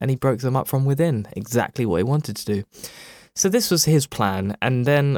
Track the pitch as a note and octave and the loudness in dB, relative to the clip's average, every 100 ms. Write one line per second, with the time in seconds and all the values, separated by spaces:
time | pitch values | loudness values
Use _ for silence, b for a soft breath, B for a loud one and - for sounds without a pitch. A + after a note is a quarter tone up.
0 | B2+ C3 C#3 B2 B2+ C3 - C3+ C3+ C#3 | -2 0 0 0 0 -2 0 0 0 2
1 | E3+ A#2 G#2 - G#2+ A#2 G#2 - A#2 E2+ | 0 0 -4 -10 -2 -2 -2 -2 0 0
2 | G#2+ D3+ D3 G#2 - G#2 G2+ B B B | 2 0 -2 -8 -4 -4 -4 B B B
3 | B B B - G3 A3+ - E3+ D3+ D#3 | B B B -2 2 2 2 2 4 2
4 | C3+ - G#2 F#2+ F#2+ G#2 A#2 B2+ B2 C#3+ | 2 -2 -2 0 -4 -2 0 0 2 2
5 | C#3+ | 2